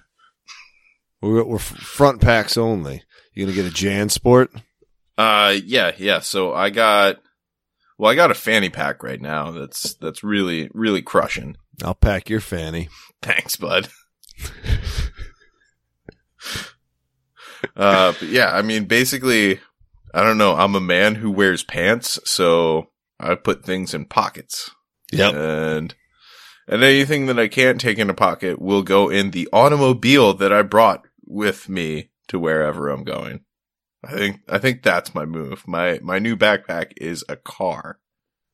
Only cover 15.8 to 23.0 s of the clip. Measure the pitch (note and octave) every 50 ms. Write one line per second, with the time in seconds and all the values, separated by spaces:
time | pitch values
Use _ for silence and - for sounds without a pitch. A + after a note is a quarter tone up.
15.8 | _ _ _ _ - - - _ _ _ _ _ - - - - - - _ _
16.8 | _ _ _ _ _ _ _ _ _ _ _ _ - - - - - - - -
17.8 | G2 G2+ G2 F#2+ F#2 F2+ E2+ - - D#2 G#2+ B2+ A#2 F2+ - F#2+ G#2 A2 A2 A2
18.8 | G#2 F2 A2+ A#2+ B2+ B2+ C#3 B2+ B2+ C3 A#2+ A2 G#2 G2 F#2+ - - _ _ _
19.8 | _ _ _ _ _ - - F2 G2+ A2+ A2 G#2+ G#2 G2 E2 D#2 F#2+ G2+ G2 G2
20.8 | F#2 F2 F2 F2+ G2+ G#2+ A2 G#2+ A2+ G#2+ G2 G2 G2+ F#2+ F2+ E2+ - - - -
21.8 | E2+ G2 A#2 A#2+ - - - - - - - - F#2 E2+ E2 E2+ E2+ E2 D#2+ D#2+
22.8 | D#2+ _ _ _